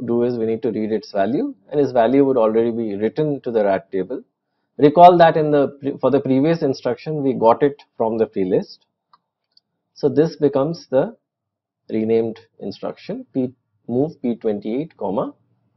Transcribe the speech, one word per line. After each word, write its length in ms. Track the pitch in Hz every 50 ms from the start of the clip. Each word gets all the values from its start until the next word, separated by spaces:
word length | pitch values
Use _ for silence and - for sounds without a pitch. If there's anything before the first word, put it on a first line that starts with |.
| 123
do 180 | 117 117 120 120
is 140 | 123 123
we 80 | 117 110
need 160 | 110 113 110
to 100 | - 120
read 200 | 104 107 110 107
its 200 | 110 104 - -
value, 420 | - 101 98 107 123 175 269 294 262 _ _ -
and 100 | - 147
its 120 | 143 131
value 320 | 123 123 113 117 131 139 139
would 120 | 135 127
already 340 | 123 110 110 110 113 113 120
be 240 | 113 117 117 107 98
written 460 | 98 107 110 - 156 156 151 143 131
to 100 | - 123
the 120 | 117 110 104
rat 280 | 101 95 95 - _
table. 320 | - 95 90 92 127 185 254 _ _ _ _ _ _ _ _ _ _
Recall 400 | - 135 151 147 175 175 180 185
that 200 | 170 170 165 156
in 140 | 165 151 151
the 260 | 147 143 135 131 - -
pre-, 180 | - 135 139 -
for 100 | - 131
the 100 | 131 139
previous 440 | - 135 131 135 139 160 165 165 156
instruction, 580 | 139 131 - - 127 117 - - 160 156 147
we 120 | 135 135 117
got 280 | 113 135 143 147 -
it 140 | 147 143 143 - - _ _
from 200 | - 117 110 113
the 100 | 110 110
free 180 | - - 101 95
list. 400 | 92 101 147 202 - - - _ _ _ _ _ _ _ _ _ _ _ _ _ _ _ _ _ _ _ _ _ _ _
So 160 | - - 143
this 260 | 123 139 156 165 -
becomes 500 | - 151 139 - 135 135 160 170 - - -
the 260 | 131 131 165 220 240 _ _ _ _ _ _ _ _ _ _ _ _ _ _ -
renamed 500 | 110 110 110 110 113 113 113 113 113 - - _ _ -
instruction, 680 | - 101 95 - - - - - - - 139 262 254 _ -
P 200 | 135 127 127 123 _ _ _ _ _ _ - 117
move 260 | 127 143 160 165 _
P 140 | - 120 113
twenty-eight, 600 | 113 - 113 104 101 - 107 113 135 160 170 _
comma, 360 | - 107 98 95 123 185 285 - _ _ _ _ _ _ _ _